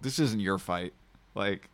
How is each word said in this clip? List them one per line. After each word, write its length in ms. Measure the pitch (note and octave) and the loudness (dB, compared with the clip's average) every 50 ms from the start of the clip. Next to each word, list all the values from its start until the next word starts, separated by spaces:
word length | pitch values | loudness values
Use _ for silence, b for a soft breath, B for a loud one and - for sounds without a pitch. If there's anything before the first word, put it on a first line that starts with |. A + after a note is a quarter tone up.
this 160 | - C3+ C3 E3 | -6 -4 0 2
isn't 220 | D#3 B2+ A2 G#2+ | 2 2 2 2
your 180 | G2 F#2+ G2 F2+ | 2 2 0 0
fight." 360 | - - F2+ F2 F2+ F2 - - - - - - - - - | 0 -2 -2 -2 -2 -6 -10 -14 -20 -20 -20 -20 -20 -12 -6
Like, 340 | G2 G2 G2+ G2 G2 - - | -2 0 0 -2 -2 -6 -14